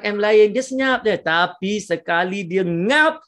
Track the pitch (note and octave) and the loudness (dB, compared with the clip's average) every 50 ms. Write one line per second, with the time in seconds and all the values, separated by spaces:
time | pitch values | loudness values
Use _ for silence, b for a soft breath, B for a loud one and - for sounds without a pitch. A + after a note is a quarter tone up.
0 | - G#3 G#3 G#3 G#3 G#3+ A3 G#3+ G#3+ G#3 G3+ B3+ C4 - C4 C4 C4+ C4 B3+ B3+ | -4 -6 -4 -2 2 4 6 6 6 4 2 -2 -4 -4 -4 -2 0 0 0 0
1 | A#3+ G#3+ F#3 F3 - D#3+ D#3+ E3+ F3+ F3 - - F#3+ G3 G#3+ G#3 G3+ - E3+ D#3+ | 0 -2 -2 -2 0 0 2 2 2 0 -2 -4 -4 -4 -4 -4 -4 -4 -6 -6
2 | - - E3+ E3+ F3+ F#3 F#3+ G3+ F#3+ E3 F3+ F#3+ F#3 F3 E3+ E3 F3+ A3+ C#4 D4+ | -4 -2 -2 0 0 -2 -4 -8 -6 -4 -2 -2 -2 -2 -2 -2 0 0 2 2
3 | D#4 D#4+ D#4 - - | 2 0 0 -4 -10